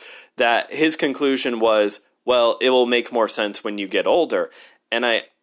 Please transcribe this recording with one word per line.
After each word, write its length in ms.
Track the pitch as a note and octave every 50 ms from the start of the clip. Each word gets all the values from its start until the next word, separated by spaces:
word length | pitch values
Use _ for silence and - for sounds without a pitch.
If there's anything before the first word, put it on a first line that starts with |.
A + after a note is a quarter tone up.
| - - - - - _ _
that 360 | - B2 A#2 A#2 G#2 - -
his 240 | - C#3 D#3 D#3 D#3
conclusion 640 | - D#3+ C#3+ B2+ C3+ C#3+ C#3 C3+ C3 - C3 A#2+ A2+
was, 400 | A#2 A2+ G#2+ G#2+ G#2 G2+ - - _ _ _ _ -
"Well, 340 | A#2+ B2 B2 A#2 A#2 - -
it 100 | - C3
will 160 | B2+ B2+ B2
make 260 | A#2+ B2 A#2+ A#2 -
more 160 | B2 A#2 A2 G#2
sense 340 | - A#2+ G#2+ G2+ G2+ -
when 160 | - A2 G#2 G2+
you 80 | G2
get 200 | F#2 G2+ F#2+ E2+
older." 440 | F#2+ C3 F3 D#3+ - A2+ F#2 E2 - - - - - _ _ _ -
And 160 | A2+ A#2+ B2
I, 220 | A#2+ A2+ G2+ - - _ _